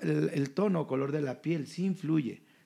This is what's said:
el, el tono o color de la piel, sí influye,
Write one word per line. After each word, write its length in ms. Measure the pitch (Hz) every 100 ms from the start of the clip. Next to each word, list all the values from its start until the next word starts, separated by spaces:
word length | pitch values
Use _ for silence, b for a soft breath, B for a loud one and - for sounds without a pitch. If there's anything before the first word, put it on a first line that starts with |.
el, 260 | 165 151 151
el 200 | - 139
tono 300 | - 208 170
o 60 | -
color 240 | 131 139
de 100 | 151
la 200 | 139 120
piel, 240 | 151 165 127
sí 200 | - 190
influye, 580 | 170 147 160 120 - b b